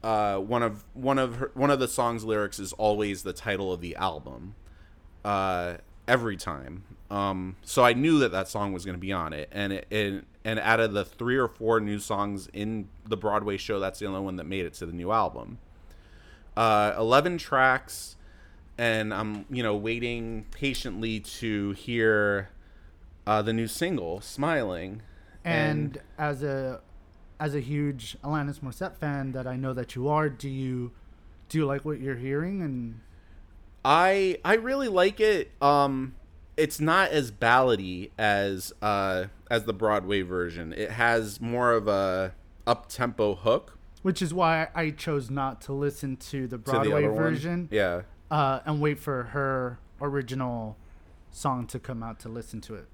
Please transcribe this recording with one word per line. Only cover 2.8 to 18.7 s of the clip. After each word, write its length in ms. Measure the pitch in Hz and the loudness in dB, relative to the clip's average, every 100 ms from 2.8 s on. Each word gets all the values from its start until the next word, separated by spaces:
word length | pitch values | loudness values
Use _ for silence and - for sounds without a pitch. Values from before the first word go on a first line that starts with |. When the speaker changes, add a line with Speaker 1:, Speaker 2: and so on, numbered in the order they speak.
| 107 104 104 95 | 2 4 0 -2
Speaker 1:
the 100 | 95 | -6
title 380 | 87 113 98 98 | -6 -4 -2 -2
of 100 | 90 | -4
the 140 | 85 - | -6 -2
album, 600 | 95 78 69 62 87 107 - - - - - - | -2 -2 -10 -14 -14 -16 -20 -20 -20 -20 -20 -10
uh, 520 | 104 101 95 90 87 85 - - - | -2 0 0 0 -2 -8 -14 -12 2
every 280 | 127 117 95 | 2 2 -4
time. 480 | - 73 65 87 101 - - | -6 -8 -10 -14 -16 -20 -8
Um, 460 | 101 101 95 90 95 | -2 -2 -2 -6 -10
so 200 | - - | -4 4
I 100 | 123 | 6
knew 260 | 120 151 156 | 6 4 4
that 120 | 123 | 4
that 160 | 90 95 | 0 -4
song 260 | 107 101 | -2 -2
was 120 | 92 95 | -4 -6
gonna 120 | 87 | -8
be 140 | 92 | -4
on 220 | 95 80 | -2 -4
it, 140 | 76 76 | -6 -8
and 200 | 92 101 | -4 -4
it, 140 | 98 - | -4 -4
and, 340 | 107 101 98 - - | -2 0 -2 -10 -10
and 160 | 110 110 | -4 -2
out 200 | 101 113 | 4 4
of 140 | 113 | 4
the 120 | 101 95 | 2 -4
three 320 | - 120 131 | -4 0 2
or 100 | 120 | 0
four 320 | - 113 113 | 0 2 2
new 200 | 104 104 | 2 -4
songs 480 | - 101 101 101 - | -2 -2 0 -2 -8
in 360 | - 107 110 98 - 110 | -8 -6 -6 -8 -14 -6
the 80 | 107 | -2
Broadway 400 | 104 104 104 98 | 0 0 0 -4
show, 220 | - 101 | -2 -2
that's 200 | 95 95 | -2 -4
the 80 | 104 | -6
only 140 | 95 | -4
one 140 | 98 92 | -4 -6
that 80 | 80 | -6
made 200 | 95 85 | -4 -4
it 80 | - | -8
to 100 | 85 | -10
the 80 | |
new 180 | 85 87 | -6 0
album. 480 | 110 92 62 53 117 - - - - - - - - - - | 2 2 -2 -12 -16 -18 -20 -20 -20 -20 -20 -20 -20 -8 0
Uh, 360 | 113 107 104 - | 4 6 4 2
eleven 400 | 113 131 165 170 | 6 6 4 -4
tracks, 800 | - 135 131 131 - - - - - - - - - | -2 4 4 4 -2 -14 -14 -18 -20 -20 -20 -20 -20